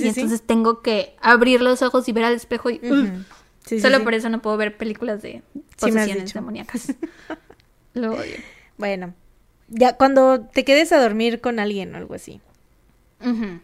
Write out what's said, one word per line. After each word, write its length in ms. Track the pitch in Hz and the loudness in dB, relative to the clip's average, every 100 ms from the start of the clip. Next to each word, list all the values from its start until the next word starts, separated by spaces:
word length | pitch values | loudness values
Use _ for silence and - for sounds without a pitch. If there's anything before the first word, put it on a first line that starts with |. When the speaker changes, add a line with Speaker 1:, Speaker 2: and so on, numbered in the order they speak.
Speaker 1:
sí, 60 | 220 | 0
Speaker 2:
y 40 | |
Speaker 1:
sí. 80 | 214 | -2
Speaker 2:
entonces 260 | 220 226 - | -2 -2 0
tengo 360 | 226 226 220 | 2 2 0
que 340 | - 208 185 - | 0 -2 -4 -2
abrir 400 | 220 233 240 247 | 4 6 6 4
los 180 | 247 254 | 4 2
ojos 260 | 254 254 247 | 2 0 0
y 40 | |
ver 120 | 226 | 0
al 100 | 226 | 0
espejo 340 | 240 - 233 247 | 0 -4 -6 -4
y, 60 | 233 | -6
Speaker 1:
Ujú. 120 | 240 | -2
Speaker 2:
"Ugh". 140 | 285 220 185 190 - _ _ | 0 0 -4 -14 -20 _ _
Speaker 1:
Sí, 120 | - 226 | -8 -2
sí, 40 | |
Speaker 2:
Solo 160 | 254 269 | 2 2
Speaker 1:
sí. 60 | |
Speaker 2:
por 80 | 226 | 2
eso 160 | 220 226 | -2 -2
no 140 | 226 | -4
puedo 160 | 214 214 | -4 -2
ver 180 | 214 208 | -4 -6
películas 460 | 226 214 240 214 | -8 -8 -8 -8
de 80 | - | -10
Speaker 1:
Sí 100 | 233 - | -18 -18
me 80 | 285 | -20
has 140 | - - | -18 -4
Speaker 2:
posesiones 440 | 220 220 208 196 190 | 0 2 0 -4 -8
Speaker 1:
dicho. 120 | - | -10
Speaker 2:
demoníacas. 560 | 240 214 - 240 - 262 | -12 -12 -10 -10 -8 -10
Speaker 1:
<laughs> 920 | 330 - - 311 _ - _ _ _ | -12 -14 -16 -16 _ -20 _ _ _
Speaker 2:
Lo 180 | 240 220 | -8 -6
odio. 240 | - - - - - _ - | -6 -10 -14 -18 -20 _ -10
Speaker 1:
Bueno, 380 | 202 190 180 - _ _ _ _ _ | -6 -6 -8 -16 _ _ _ _ _
ya 280 | 226 247 247 | 2 2 4
cuando 440 | 269 269 262 262 | 4 6 6 4
te 240 | 220 - 254 | 0 -2 4
quedes 260 | 285 320 | 4 6
a 80 | 320 | 4
dormir 400 | 233 220 233 233 | 4 2 -2 -2
con 180 | 247 233 | -4 -4
alguien 360 | 208 202 180 | -4 -4 -8
o 20 | - | -12
algo 160 | - | -14
así. 280 | - - - _ _ _ _ _ _ _ _ | -14 -16 -20 _ _ _ _ _ _ _ _
Speaker 2:
Ujú. 360 | 247 226 208 170 | -6 -4 -6 -10